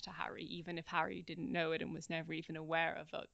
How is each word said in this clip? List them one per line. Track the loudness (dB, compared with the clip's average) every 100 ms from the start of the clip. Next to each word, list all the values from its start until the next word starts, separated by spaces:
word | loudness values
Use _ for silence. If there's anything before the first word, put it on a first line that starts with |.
to | -8
Harry, | -4 -4 -4
even | -6 -6 -4 -4
if | 0
Harry | 2 4 0
didn't | -6 -2 0
know | 4 4
it | 4
and | 0
was | -2 -2
never | -2 0
even | -4 -4 -6
aware | 2 4 4 2
of | -4
it, | -6 -6